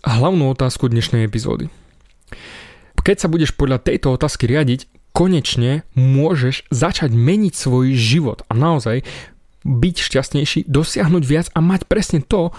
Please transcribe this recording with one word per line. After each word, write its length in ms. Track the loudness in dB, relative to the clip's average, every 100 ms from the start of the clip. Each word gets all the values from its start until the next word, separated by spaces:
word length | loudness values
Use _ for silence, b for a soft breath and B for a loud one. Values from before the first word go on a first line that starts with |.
hlavnú 480 | -2 2 2 2 0
otázku 400 | 0 -2 0 0
dnešnej 320 | 0 0 0
epizódy. 480 | 0 -2 -4 -4 -6 -12 -20 _ _ _ -20 B B B B B B -2
Keď 160 | 0 0
sa 160 | 0
budeš 240 | 2 0 0
podľa 240 | 0 0
tejto 320 | -2 -2 0
otázky 320 | 0 -2 -2
riadiť, 480 | 0 2 2 -2 -6 _ _ 0
konečne 720 | 2 2 0 0 0 -2 -2 0
môžeš 720 | 2 4 2 2 0 -2 -4
začať 480 | -2 0 0 0 2
meniť 400 | 4 2 0 -2
svoj 400 | 0 2 2 2
život 480 | 2 2 0 -4
a 80 | -4
naozaj 560 | 0 2 0 0 -4 B B B -20 _ _
byť 320 | -4 0 0 -2
šťastnejší, 640 | -2 -2 -2 -2 -2 -2 -2
dosiahnuť 540 | 0 0 0 2 2
viac 240 | 2 0 0 0
a 80 |
mať 240 | 0 0 0
presne 320 | -2 0 -2
to, 320 | -2 -2 -2